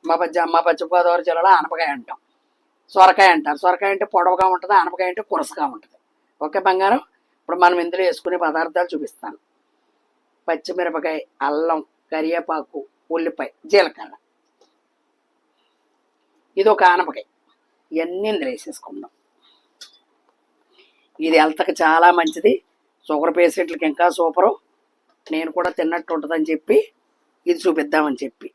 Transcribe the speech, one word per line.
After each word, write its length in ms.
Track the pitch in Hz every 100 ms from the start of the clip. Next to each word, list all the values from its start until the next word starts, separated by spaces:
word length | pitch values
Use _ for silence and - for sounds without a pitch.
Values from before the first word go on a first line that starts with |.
| 156
మా 80 | 170
పశ్చి-, 280 | 170 165 170 165
మా 40 | 170
పశ్చిమ 220 | 165 165
గోదావరి 300 | 180 175 175 170
జిల్లాలో 240 | 165 185 180
ఆనపకాయ 300 | 160 165 160 139
అంటాం, 200 | 113 - _ _ _ _ _ _ _ 202
సొరకాయ 340 | 185 185 196 165
అంటారు. 220 | 147 147 185
సొరకాయ 260 | 180 202 196
అంటే 100 | 196 190
పొడవుగా 320 | 175 180 185 185
ఉంటుంది, 200 | 185 202
ఆనపకాయ 280 | 165 175 185
అంటే 100 | 180 -
కురసగా 360 | 175 143 - 143 113
ఉంటుంది. 220 | _ _ _ _ _ _ 151
ఓకే 140 | 190 190
బంగారం, 340 | 185 196 254 - _ _ _
ఇప్పుడు 180 | - 175 175
మనం 120 | 175 170
ఇందులో 180 | 180 185
వేసుకునే 300 | 170 - 180 170
పదార్థాలు 440 | 156 165 165 175 151
చూపిస్తాను. 440 | 143 - - - _ _ _ _ _ _ _ _ _ _ -
పచ్చిమిరపకాయ, 680 | 160 - 175 175 160 156 156 - _ 139
అల్లం, 340 | 147 165 160 - _ _
కరివేపాకు, 680 | 160 160 170 165 160 - 147 135 _ _ 165
ఉల్లిపాయ, 340 | 165 160 135 _ -
జీలకర్ర. 420 | 202 170 - - - _ _ _ _ _ _ _ _ _ _ _ _ _ _ _ _ _ _ _ _ _ _ _ -
ఇది 100 | 202
ఒక 100 | 202 185
ఆనపకాయ. 320 | 175 180 120 - _ _ _ _ _ _ 160
ఇవన్నీ 320 | 170 180 214
ఇందులో 180 | 208 269
వేసేసుకుందాం. 580 | 240 - - - - 302 _ _ _ _ _ _ _ - _ _ _ _ _ _ _ _ _ _ _ _ _ 160
ఇది 100 | 160
హెల్త్కి 320 | 156 156 185 170
చాలా 260 | 160 165 175 175
మంచిది, 340 | 165 165 185 - _ _ _ _ -
షుగర్ 260 | 151 165 160
పేషెంట్లకి 480 | 175 147 170 160 160
ఇంకా 140 | 143 175 170
సూపరు. 340 | 165 165 196 - _ _ _ _ _ _ -
నేను 160 | 156 165 160
కూడా 120 | 175 175
తిన్నట్టు 360 | 165 170 165 165
ఉంటుందని 320 | 147 165 156
చెప్పి 260 | 156 - 254 427 _ _ _ _ _ -
ఇది 100 | 170 185
చూపిద్దామని 520 | 160 147 156 151 127
చెప్పి. 260 | 135 _ -